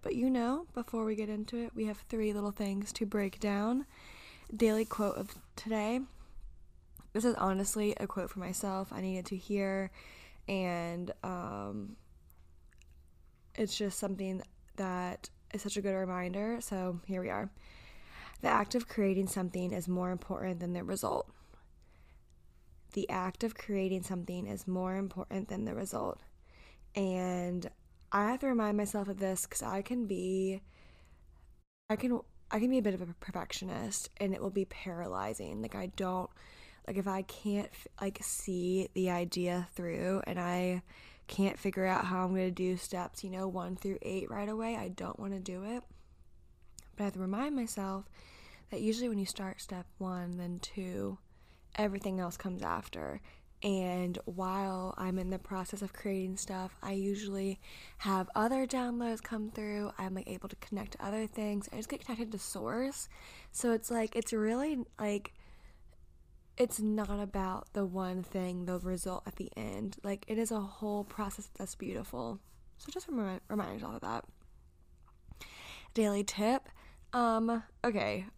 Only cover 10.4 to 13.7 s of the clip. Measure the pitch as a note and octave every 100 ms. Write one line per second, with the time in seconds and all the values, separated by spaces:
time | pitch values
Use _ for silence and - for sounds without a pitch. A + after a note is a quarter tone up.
10.4 | - G3 F#3 F3 E3+ F3 F3+ - F#3+ F3+
11.4 | F3 G2+ G2+ G2+ G3+ A3 - - - -
12.4 | - - - - - - - - - -
13.4 | - - G#3+